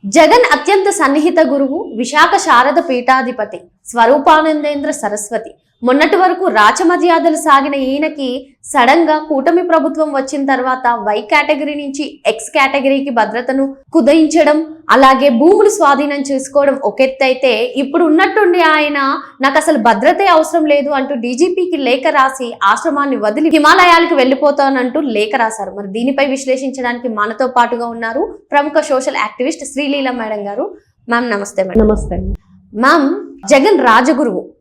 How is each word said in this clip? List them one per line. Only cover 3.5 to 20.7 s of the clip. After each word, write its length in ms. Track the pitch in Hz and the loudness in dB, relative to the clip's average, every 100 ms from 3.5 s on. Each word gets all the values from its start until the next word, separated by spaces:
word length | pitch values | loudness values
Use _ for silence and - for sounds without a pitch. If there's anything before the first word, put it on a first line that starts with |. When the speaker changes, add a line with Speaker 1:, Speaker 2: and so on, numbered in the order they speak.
| 180 - _ - | -10 -18 _ -10
Speaker 1:
స్వరూపానందేంద్ర 1040 | 240 226 285 285 311 320 311 294 285 302 | 0 4 4 4 4 2 -2 -2 -4 -6
సరస్వతి 640 | 285 208 208 - 226 - - _ _ | -6 -6 -6 -6 -8 -10 -20 _ _
మొన్నటి 320 | 240 269 311 370 | 0 2 2 2
వరకు 320 | 370 349 370 | 2 0 0
రాచమర్యాదలు 880 | 220 214 - 349 349 339 330 330 311 | 4 2 4 0 2 2 2 2 0
సాగిన 380 | 311 277 269 | 2 2 2
ఈయనకి 840 | 277 262 277 311 302 269 254 - _ | -4 -2 -2 -4 -4 -8 -8 -12 _
సడన్ 460 | - 285 247 311 320 | -6 0 2 4 2
గా 100 | 311 | 0
కూటమి 480 | 311 277 269 349 359 | -2 -2 2 2 2
ప్రభుత్వం 460 | 330 302 311 302 | 0 0 -2 -2
వచ్చిన 320 | 277 269 285 277 | -2 -4 -4 -2
తర్వాత 420 | 262 254 254 247 | -2 -2 -2 -2
వై 340 | 233 208 214 | -2 -2 -4
కేటగిరీ 540 | - 302 285 302 294 294 | 0 -2 0 -2 -4 -6
నుంచి 460 | 285 277 294 - - | -8 -8 -10 -4 -4
ఎక్స్ 220 | 220 - | -4 -6
కేటగిరీకి 600 | 302 269 277 269 269 277 | -2 -2 0 0 0 -2
భద్రతను 680 | 247 214 226 247 262 269 269 _ | -2 -2 -2 -4 -2 -4 -6 _
కుదించడం, 840 | 226 226 320 311 311 294 302 320 - - | 0 4 4 4 2 2 2 -2 -12 0
అలాగే 400 | 226 262 262 285 | 4 6 6 2
భూములు 400 | 233 302 415 415 | 4 4 4 2
స్వాధీనం 520 | - 302 277 285 285 269 | 2 2 2 -2 -4 -4
చేసుకోవడం 480 | 269 269 285 277 269 | -6 -2 0 0 0
ఒక 180 | 208 202 | -4 -2
ఎత్తు 220 | 262 269 | -2 0
అయితే, 420 | 262 262 262 220 247 | -2 0 0 0 -2
ఇప్పుడు 380 | 262 269 302 | -4 -2 0
ఉన్నట్టుండి 560 | 330 311 381 392 392 349 | 2 2 2 2 2 2
ఆయన 600 | 320 311 294 285 269 294 - _ | 2 2 0 -2 -2 -4 -8 _
"నాకు 160 | 269 294 | 0 0
అసలు 200 | 302 294 | 0 0
భద్రతే 480 | 226 202 269 359 392 | 2 2 2 2 2
అవసరం 400 | 320 311 339 | 2 2 0
లేదు" 240 | 311 | 2